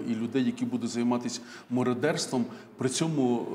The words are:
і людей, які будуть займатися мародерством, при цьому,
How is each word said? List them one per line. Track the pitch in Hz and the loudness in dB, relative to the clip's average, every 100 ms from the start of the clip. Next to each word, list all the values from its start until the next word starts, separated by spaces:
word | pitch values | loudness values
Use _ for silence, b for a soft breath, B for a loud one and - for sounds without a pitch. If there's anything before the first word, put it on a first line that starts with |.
| - | -2
і | |
людей, | 110 117 131 | -2 0 2
які | 120 120 | 2 0
будуть | 123 120 113 | -2 -2 -2
займатися | 120 120 123 123 - B B B | 0 2 2 -2 -8 B B B
мародерством, | 123 127 123 147 165 - 131 117 B B - | 0 2 2 0 0 0 0 -2 B B -2
при | 127 | -2
цьому, | - 165 151 123 120 - | 0 0 2 4 2 0